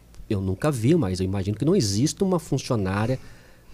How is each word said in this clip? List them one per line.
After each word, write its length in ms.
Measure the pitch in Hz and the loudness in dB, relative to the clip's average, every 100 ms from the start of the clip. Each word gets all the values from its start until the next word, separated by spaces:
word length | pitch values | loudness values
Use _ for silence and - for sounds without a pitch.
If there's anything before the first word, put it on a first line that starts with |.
| - - - | -20 -14 -4
eu 120 | 98 | -2
nunca 280 | 95 92 151 | 0 0 0
vi, 240 | 127 117 | 2 4
mas 260 | 175 95 90 | 4 2 0
eu 40 | |
imagino 320 | 95 98 95 107 | -2 -2 -2 0
que 80 | |
não 100 | 143 | 2
exista 480 | 202 107 101 151 - | 2 2 2 0 0
uma 140 | 190 175 | 0 0
funcionária 800 | - 135 - 120 92 98 113 131 - - - - - | -2 -4 -2 -2 0 0 0 -2 -6 -20 -20 -20 -18